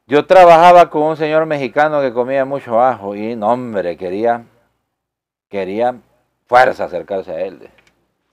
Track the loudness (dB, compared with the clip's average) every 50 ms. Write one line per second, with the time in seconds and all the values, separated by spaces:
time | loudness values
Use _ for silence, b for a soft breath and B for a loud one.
0 | _ _ -2 -2 2 4 6 6 8 8 8 6 6 6 8 6 6 4 0 -4
1 | -4 -4 -4 -4 -4 -2 -2 -2 -2 -2 -4 -6 -6 -6 -2 -2 -2 0 0 -2
2 | -4 -2 -4 -4 -4 -2 -2 -4 -4 -4 -6 -10 -8 -4 0 0 0 0 -2 -4
3 | -8 -10 -10 -8 -8 -10 -8 -6 -4 -4 -2 -4 -6 -8 -8 -6 -6 -6 -8 -8
4 | -10 -10 -8 -4 -2 -4 -4 -4 -8 _ _ _ _ _ _ _ _ _ _ _
5 | _ _ _ _ _ _ _ _ _ _ -10 -10 -8 -8 -6 -4 -4 -4 -6 -8
6 | _ _ _ _ _ _ _ _ _ _ 2 2 2 2 0 -6 -10 -8 -8 -10
7 | -10 -8 -10 -10 -8 -10 -10 -10 -10 -10 -12 -18 -20 -20 _ _ _ _ _ _
8 | _ _ _ _ _ _